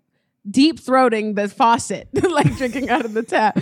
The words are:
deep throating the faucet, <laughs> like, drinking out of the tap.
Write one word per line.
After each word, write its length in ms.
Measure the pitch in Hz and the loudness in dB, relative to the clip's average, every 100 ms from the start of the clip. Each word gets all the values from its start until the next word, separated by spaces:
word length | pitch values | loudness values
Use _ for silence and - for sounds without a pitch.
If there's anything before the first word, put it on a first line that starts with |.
| _ _ _ _ 202 | _ _ _ _ -4
deep 300 | 254 302 269 | 2 2 0
throating 560 | - 262 254 220 214 202 | 0 2 2 2 -2 -4
the 120 | 202 | -4
faucet, 600 | - 233 233 - 185 - | 0 2 2 -2 -10 -6
<laughs> 180 | - 381 | -2 0
like, 280 | 302 - 226 | 2 0 0
drinking 340 | 254 254 262 | -4 -4 -2
out 140 | 262 | -2
of 100 | 226 | -2
the 80 | 214 | -6
tap. 340 | 226 330 214 - | -2 0 0 0